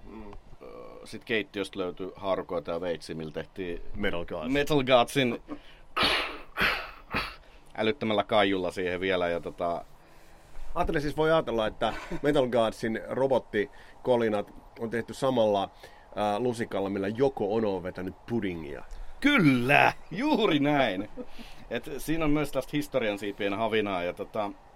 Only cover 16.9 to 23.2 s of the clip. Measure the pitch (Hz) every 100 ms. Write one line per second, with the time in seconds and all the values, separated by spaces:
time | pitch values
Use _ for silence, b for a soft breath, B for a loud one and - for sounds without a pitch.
16.9 | 101 98 110 135 - 104 113 107 95 90
17.9 | 90 90 - - 117 98 85 73 65 -
18.9 | B B - 277 285 156 127 120 139 127
19.9 | - - 175 294 247 214 151 143 147 123
20.9 | 95 107 - - B B B - 117 -
21.9 | 139 - 160 156 147 147 139 - 147 143
22.9 | 131 110 101